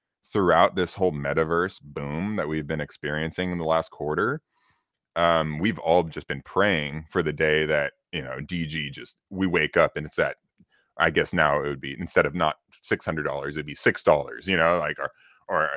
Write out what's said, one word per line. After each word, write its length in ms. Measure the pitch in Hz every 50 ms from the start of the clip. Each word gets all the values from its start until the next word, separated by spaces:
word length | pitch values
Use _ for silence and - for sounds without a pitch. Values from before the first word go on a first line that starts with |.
| _ _ _ _ _ -
throughout 480 | - 104 95 85 80 82 95 101 90
this 180 | 92 87 - -
whole 180 | - 95 90
metaverse 680 | 76 71 69 71 76 82 80 78 85 87 90 98 - -
boom 540 | - 73 71 73 71 71 76 82 95 104 107
that 120 | 95 78 76
we've 180 | 78 78 73 73
been 120 | 80 76
experiencing 680 | 73 - - - - 71 76 78 80 82 - - 92 90
in 60 | 90 87
the 60 | 80
last 240 | 80 80 82 80 -
quarter, 500 | - - 76 76 76 82 104 123 147 156 - _ _ _ _ _ _ _ _ _ _ _ _ _ -
um, 420 | 85 85 85 82 80 78 78 76 76
we've 180 | 90 110 87 -
all 240 | - 80 85 90 82
just 240 | 80 - 78 - -
been 140 | 76 71
praying 640 | - - - 95 101 104 90 76 73 71 73 78 80 -
for 120 | - 92
the 100 | 80 78
day 340 | 76 71 80 78 78 78 78
that, 280 | 76 76 73 71 67 - _ _ _
you 100 | 87 80
know, 180 | 67 64 65 67
D 260 | - - 90 85 80
G 240 | 76 80 78 73 69
just, 260 | 65 62 60 - - _ _ _
we 160 | 98 92 95
wake 300 | 90 85 82 76 - -
up 200 | 87 78 73 -
and 100 | 78 76
it's 100 | 76 -
that, 200 | 87 78 67 - - _ _ _ _ _ _ _ _ _ _ _ -
I 120 | 82 82
guess 220 | 78 82 78 - 87
now 280 | 85 78 73 73 73
it 60 | 71 73
would 120 | 71 69
be, 160 | 69 69 67 82
instead 280 | 87 - - 90 78
of 80 | 71 76
not 220 | 87 80 76 - - _ _ - -
six 220 | - - 110 - -
hundred 180 | 101 80 76 73
dollars, 320 | 71 69 69 69 73 73
it'd 100 | 78 73
be 80 | 73 73
six 260 | - - - 90 - -
dollars, 420 | - 78 73 65 - 58 58 - 95
you 80 | 92 82
know, 200 | 82 85 87 85
like, 200 | 76 76 76 -
or, 100 | 69 - - _ _ _ _ _ _ -
or 220 | 95 80 78 71 71